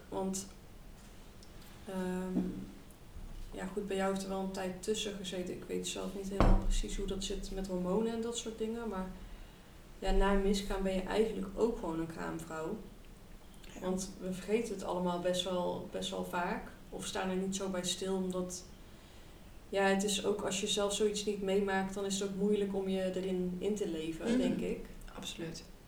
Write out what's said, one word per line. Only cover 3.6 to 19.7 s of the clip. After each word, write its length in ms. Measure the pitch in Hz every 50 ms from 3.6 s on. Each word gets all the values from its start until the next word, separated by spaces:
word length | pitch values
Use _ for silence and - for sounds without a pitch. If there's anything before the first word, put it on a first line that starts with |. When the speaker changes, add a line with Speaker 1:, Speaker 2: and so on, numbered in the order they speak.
| 185
Speaker 1:
goed, 220 | 190 - 208 196
bij 80 | 190 196
jou 140 | 190 190 196
heeft 120 | 196 190 196
er 60 | 196
wel 100 | 190 190
een 120 | 196 190
tijd 320 | 196 196 190 185 185 - -
tussen 320 | 214 214 214 - 208 190
gezeten. 380 | 190 190 - 196 180 180 185 -
Ik 100 | - 185
weet 200 | - 185 180 180
zelf 260 | - - 196 190 190 190
niet 140 | 202 196 196
helemaal 280 | 196 196 185 190 190 196 -
precies 340 | - - - 214 202 196
hoe 100 | 202 196
dat 160 | 190 190 190 -
zit 280 | - 196 185 - -
met 160 | 190 190 190
hormonen 460 | 190 185 180 180 180 190 220 226 226 233
en 80 | 226
dat 160 | 226 233 233
soort 200 | - - 226 220
dingen, 320 | - 220 220 226 233 233 220
maar 180 | 190 185 185 185 185 - - - - - - - - - - - - - - - - -
ja, 120 | - 190
na 220 | 190 190 196 196 202
een 80 | 196
miskraam 420 | 196 196 214 196 - 202 202 190 190
ben 100 | 190 190
je 80 | 185 190
eigenlijk 440 | - 185 208 220 - - 196 190 - -
ook 240 | - 214 240 - -
gewoon 200 | - 170 160 165
een 80 | 165
kraamvrouw. 680 | 165 - 175 175 165 165 165 160 - 160 160 160 175 220 214 - - - - - - - - - - - - - - - - - - -
Speaker 2:
Ja. 60 | -
Speaker 1:
Want 320 | 185 185 185 185 - - - -
we 140 | 185 185 185
vergeten 400 | - - - 214 240 226 - 196
het 100 | 185 -
allemaal 360 | - 175 180 180 180 175 175
best 240 | 175 185 180 180 -
wel, 440 | 190 180 180 180 180 180 180 - -
best 180 | - 190 196 190
wel 160 | 190 185 185
vaak, 420 | 185 180 175 175 190 226 247 - - - - - -
of 160 | - - 185
staan 240 | - - 196 190 190
er 60 | 185
niet 200 | 185 190 190 190
zo 140 | - 196 185
bij 140 | 185 180 180
stil, 300 | - - - 196 185 190
omdat, 480 | 190 185 185 180 185 180 180 - - - - - - - - - - - - - - - - - - - - - - -
ja, 140 | -